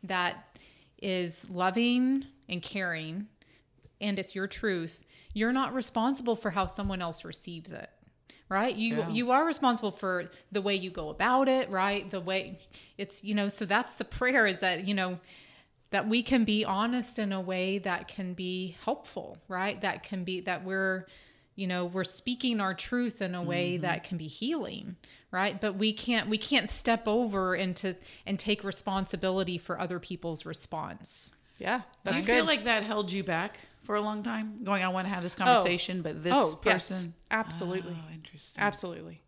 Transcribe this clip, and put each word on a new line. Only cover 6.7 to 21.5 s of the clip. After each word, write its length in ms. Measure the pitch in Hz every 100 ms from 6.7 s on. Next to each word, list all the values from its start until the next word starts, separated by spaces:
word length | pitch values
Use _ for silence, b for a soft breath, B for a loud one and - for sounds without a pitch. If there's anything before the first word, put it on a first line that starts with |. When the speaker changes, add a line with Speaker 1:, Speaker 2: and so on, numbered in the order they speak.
| - 196 190
Speaker 1:
else 220 | 175 165
receives 480 | 165 160 - 170 165
it, 180 | 165 - _ _ _ _ B B
right? 260 | 190 233 202
You, 220 | 226 226
Speaker 2:
Yeah. 100 | 170
Speaker 1:
you 220 | 220 240
are 140 | 254
responsible 460 | 330 320 269 226 208
for 400 | 190 196 180 175 B B
the 80 | 208
way 120 | 196
you 160 | 196 185
go 180 | 175 156
about 400 | 156 214 254 269
it, 200 | 262 -
right? 400 | 190 190 202 196
The 100 | 190
way 380 | 175 190 - 185 - B B -
it's, 240 | 202 -
you 100 | 202
know, 140 | 208 202
so 160 | 202
that's 300 | 196 202 247 -
the 80 |
prayer, 420 | - - 247 262 214
is 140 | 185
that, 260 | 185 175 190
you 80 |
know, 240 | 202 185 180 B B B B B _ _
that 180 | 196 208
we 140 | 226
can 220 | 240 254
be 200 | 214 214
honest 540 | 214 190 226 247 233 -
in 140 | 208
a 80 | 196
way 380 | 185 185 185 196
that 300 | 190 175 -
can 260 | - 185
be 420 | 180 185 185 185 165
helpful, 540 | - - - - - - _
right? 320 | 180 190 196
That 220 | 196 180
can 220 | - 190
be, 160 | 180 185
that 220 | 180 180
we're, 420 | 185 190 190 185 180 b b b b